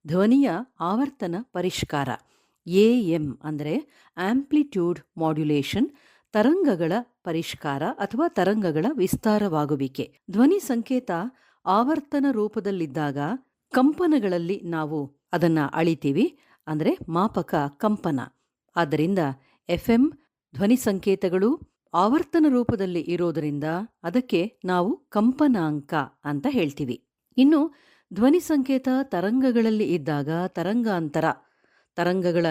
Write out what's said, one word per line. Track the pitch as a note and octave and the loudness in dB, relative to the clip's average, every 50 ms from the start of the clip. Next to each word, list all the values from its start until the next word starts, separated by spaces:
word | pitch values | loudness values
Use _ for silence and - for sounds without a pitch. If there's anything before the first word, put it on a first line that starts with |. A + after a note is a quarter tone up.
| - | -8
ಧ್ವನಿಯ | D3 E3 F#3 G3+ A3 C4 C#4 C#4 G#3 E3 G3 B3+ - _ - | -2 0 2 4 4 4 4 4 2 0 -4 -6 -10 _ -6
ಆವರ್ತನ | E3+ F3 G#3 A#3+ C#4+ - - - G3+ E3+ E3+ G3+ | -4 -2 0 -2 -2 -4 -4 -8 -6 -6 -6 -6
ಪರಿಷ್ಕಾರ. | B3 - - F3+ F3 F#3 - - - - D#3 C#3+ C3+ B2+ A2 - _ _ _ _ _ _ _ _ _ | -8 -6 -6 -4 -2 -2 -2 -4 -4 -4 -2 -2 -2 -4 -6 -8 _ _ _ _ _ _ _ _ _
ಎ | E3+ F3+ G3 G#3+ A3+ | 0 4 6 6 6
ಎಂ | B3 B3 G3+ D#3+ E3 D#3+ D3+ C#3 - - - | 4 2 2 0 0 -2 -2 -6 -8 -8 -8
ಅಂದ್ರೆ | D3+ D#3 C#3+ D3+ D3+ F3 D4 - - _ _ _ _ _ | -8 -8 -6 -4 -4 -4 -4 -6 -8 _ _ _ _ _
ಆಂಪ್ಲಿಟ್ಯೂಡ್ | E3 F3+ G3+ B3 C#4 C#4 - D4+ D4+ C#4+ - - F#3 E3+ F3 E3+ - - _ _ | -6 -2 -2 0 -2 0 0 0 0 0 0 -2 -2 0 0 -2 -4 -8 _ _
ಮಾಡ್ಯುಲೇಷನ್, | E3+ D#3+ D#3+ D#3 D3+ D#3+ D3+ D3+ C#3+ C3+ - - G3+ C#4+ - - _ _ _ _ _ _ _ - | -2 -2 0 0 0 0 0 0 0 0 -2 -2 -2 -2 -2 -4 _ _ _ _ _ _ _ 0
ತರಂಗಗಳ | G#3+ G#3+ C4+ E4+ G4 F4 C#4 F#3+ D#3+ E3+ D#3 F#3+ A#3+ A#3+ - _ _ _ | 2 4 4 4 4 2 2 2 2 0 0 0 -2 -4 -8 _ _ _
ಪರಿಷ್ಕಾರ | F3+ D#3+ E3 E3 - - - - D3 C#3 C#3 D#3+ | -4 -4 -4 -4 -6 -10 -8 -6 -6 -4 -2 -4
ಅಥವಾ | A3 D4+ - G3+ - A3+ B3 E4 | -4 -4 -6 -8 -6 -2 -2 -2
ತರಂಗಗಳ | E4+ - G#3 F3 F#3+ G#3+ A3 G3 E3+ D3 D#3 F3+ C4 D#4+ | 0 0 0 0 2 2 0 0 0 0 0 0 0 0
ವಿಸ್ತಾರವಾಗುವಿಕೆ. | A#3 F3+ - - - - A3 G#3+ G#3 G#3 F#3+ D#3 D3+ D3 C#3 D3+ C3 C3+ C3 - - - - _ _ _ - | 0 0 0 -2 0 0 0 0 2 0 0 0 -2 0 -2 -2 -2 -2 -4 -6 -8 -10 -10 _ _ _ -4
ಧ್ವನಿ | F#3 G#3+ C4 D#4 G4 G4 | 2 4 4 4 4 2
ಸಂಕೇತ | - - A#3+ A#3 A3+ - C4 B3+ B3 - F3 E3 G3+ C4 - _ _ _ _ _ - | 0 -2 -4 -4 -2 -2 -4 -2 -2 -2 -4 -4 -4 -8 -10 _ _ _ _ _ -2
ಆವರ್ತನ | F3+ F#3+ A3 A#3+ C#4+ D#4+ D4+ - _ D4 C#4+ C4+ C#4 | 0 2 2 2 2 0 -2 -4 _ -2 0 0 0
ರೂಪದಲ್ಲಿದ್ದಾಗ | B3 G#3+ G#3 G#3+ - A3+ F#3 G3+ G3 F3+ D#3+ C#3 C#3+ D#3+ D3+ C#3+ C3 C#3+ C#3+ E3 B3 C4 - _ _ _ _ _ - | 0 0 -2 -2 -4 -6 -4 -4 -4 -4 -4 -4 -4 -4 -4 -2 -2 -4 -4 -4 -6 -8 -10 _ _ _ _ _ 2
ಕಂಪನಗಳಲ್ಲಿ | B3+ C4 D4+ D4+ - F4+ D#4+ D4+ B3+ G3+ F#3 F3+ E3+ E3+ E3+ E3 - - | 2 4 4 2 2 2 2 2 2 2 0 -2 -2 -2 -4 -6 -6 -6
ನಾವು | E3+ E3 D#3+ D#3 D3 D#3+ D3 C#3 C3+ - _ _ _ | -6 -4 -4 -4 -4 -4 -6 -6 -8 -12 _ _ _
ಅದನ್ನ | F3+ E3 F3 E3 D#3+ D#3 C#3 - - | -2 0 2 2 2 2 0 0 0
ಅಳಿತೀವಿ, | E3 E3+ E3+ D#3+ - - C#3+ C#3 F3+ C#4 F4+ - _ _ _ _ _ _ | 0 0 0 0 0 0 0 2 2 0 0 -2 _ _ _ _ _ _
ಅಂದ್ರೆ | D#3 D#3 D3+ D3+ B3 F#4 - - - | -6 -4 0 0 0 -2 -2 -6 -4
ಮಾಪಕ | D#3+ F3 G3+ A3 - F#3 E3 - F#3 D#3 C#3+ C#3+ - | -2 -2 -2 0 -2 -4 -4 -2 -2 -2 -2 -2 -4
ಕಂಪನ. | - A3+ G#3+ G#3+ - - E3+ C#3+ B2 A2+ - _ _ _ _ _ _ _ _ _ | -2 -2 -2 -2 -2 -2 -2 -2 -2 -4 -8 _ _ _ _ _ _ _ _ _
ಆದ್ದರಿಂದ | F3 E3+ C#3+ D#3 D3 D#3 F#3 G3+ F#3 D#3 C3+ C3 - _ _ _ _ _ - | -2 0 0 2 0 0 0 0 0 0 -2 -4 -8 _ _ _ _ _ -4
ಎಫ್ | F3 E3+ - - | -4 -2 2 2
ಎಂ | A3+ A#3 C#4 E4+ - - _ _ _ _ _ _ - | 4 4 4 2 0 -6 _ _ _ _ _ _ -4
ಧ್ವನಿ | B2 G3+ G#3+ B3+ | -2 2 2 2
ಸಂಕೇತಗಳು | B3 - A3 G3 F3+ - G3+ F#3+ G3 G3 F3 F3+ F#3+ G3 A#3+ E4 - - - _ _ _ _ - | 2 2 -2 -2 0 0 0 0 0 0 0 0 2 2 2 0 -2 -6 -14 _ _ _ _ 0
ಆವರ್ತನ | E3+ F#3+ A3 C#4 E4 F4 - - E4 D4+ D4 | 2 2 4 2 0 0 0 2 2 4 4
ರೂಪದಲ್ಲಿ | B3 B3 A#3 - - F#3 G3 F#3 F3 E3+ | 4 2 0 0 -2 -2 -4 -4 -4 -4
ಇರೋದರಿಂದ | - - F3 E3+ F3 E3+ D3 D#3+ D3+ D3 C#3+ C#3+ D3+ D#3 E3 F#3 A3 - _ _ - | -4 -2 -2 -2 -2 -2 -2 -2 -4 -4 -4 -4 -4 -4 -4 -6 -8 -10 _ _ -8
ಅದಕ್ಕೆ | F3 F3+ B3+ B3+ - G#3 E3 F#3 A3+ - _ - | -2 -2 -2 0 0 0 0 0 -2 -6 _ -4
ನಾವು | F#3 F3+ F3+ F3 G#3+ F4+ | -2 0 0 0 0 -2
ಕಂಪನಾಂಕ | - _ _ - G#3 G#3+ B3 B3+ - D4+ C#4+ A#3 F#3 D#3+ D3+ D3+ C#3+ C#3 - F3 D3+ C3 - - _ - | -6 _ _ -2 2 2 2 2 2 2 2 2 2 0 -2 -2 -4 -6 -4 -4 -4 -4 -6 -10 _ -8
ಅಂತ | C#3+ D3 C#3+ D3 C#4+ | -6 -6 -4 -4 -2
ಹೇಳ್ತೀವಿ. | C4+ A3+ E3 C#3 C#3 - C#3+ A#2+ A#2 - _ _ _ _ _ _ _ | 0 0 -2 -2 -2 -6 -6 -6 -6 -8 _ _ _ _ _ _ _
ಇನ್ನು | B3 C4 D4 E4 C#4 D#4 D4+ - _ _ _ _ _ _ _ F3 | 4 6 6 6 4 2 0 -4 _ _ _ _ _ _ _ -2
ಧ್ವನಿ | G3 A#3+ C#4 D#4+ F4+ | 0 2 4 4 2
ಸಂಕೇತ | - - D#4 C#4 B3+ C#4 C4 C4 C4 C4 B3+ C4 C4+ | 2 0 0 0 2 0 -2 0 0 0 -2 -2 -2
ತರಂಗಗಳಲ್ಲಿ | C4+ F#3+ F3 F3+ G#3 A#3+ C4 C4+ B3+ A#3 A#3+ A3 A3+ A3 G#3+ G3 - F3 | -4 -4 -2 -2 0 0 2 2 2 2 2 2 2 2 0 0 0 -2
ಇದ್ದಾಗ | E3 C3+ D#3+ D3 C#3+ C3+ D3+ D#3+ E3+ F3+ | -2 -2 -2 -2 -2 -2 -2 -2 -2 -4
ತರಂಗಾಂತರ, | F#3 - E3+ E3 F#3 A3 B3 A3+ A3 F#3+ E3+ D#3+ C#3+ - D#3+ D#3 D#3 - - _ _ _ _ _ _ _ _ _ _ _ | -4 -4 -4 -4 -2 -2 0 0 0 -2 -2 -4 -4 -2 0 0 0 0 -2 _ _ _ _ _ _ _ _ _ _ _
ತರಂಗಗಳ | F3 F3 F3 F#3 F#3+ F3 F3+ E3 F3 E3+ D#3+ | -2 0 0 0 0 0 0 0 2 0 0